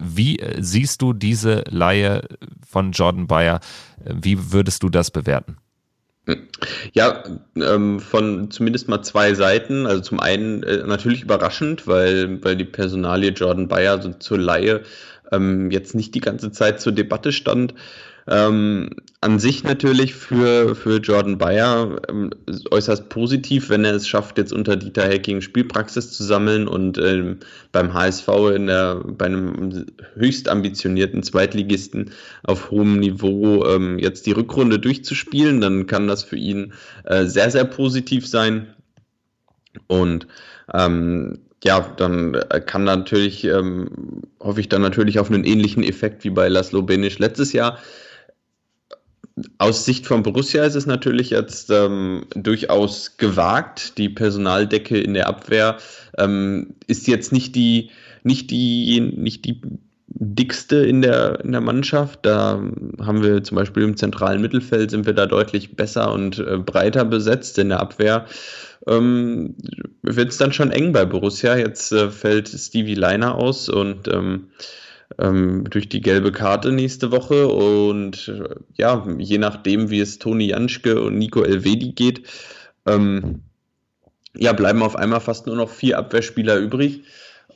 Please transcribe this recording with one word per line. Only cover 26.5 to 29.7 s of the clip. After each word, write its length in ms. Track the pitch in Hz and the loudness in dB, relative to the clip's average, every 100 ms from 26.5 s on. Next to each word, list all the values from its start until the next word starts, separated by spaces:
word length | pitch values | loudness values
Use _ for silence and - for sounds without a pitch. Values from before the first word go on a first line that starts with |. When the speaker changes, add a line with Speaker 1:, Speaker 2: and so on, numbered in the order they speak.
| 107 104 | 2 0
Speaker 2:
und, 320 | 90 95 87 | -2 -2 0
ähm, 400 | 92 92 90 92 - - - | 0 2 -2 -8 -14 -20 -4
beim 240 | 92 90 87 | 0 0 0
H 120 | 92 | 0
S 140 | 92 | -2
V 280 | - 101 104 | 0 4 4
in 180 | 98 98 | 2 2
der, 340 | 92 92 90 | 0 0 -2
bei 220 | - 104 92 | -6 -4 -2
einem 640 | 95 92 - 95 | -2 -4 -4 -6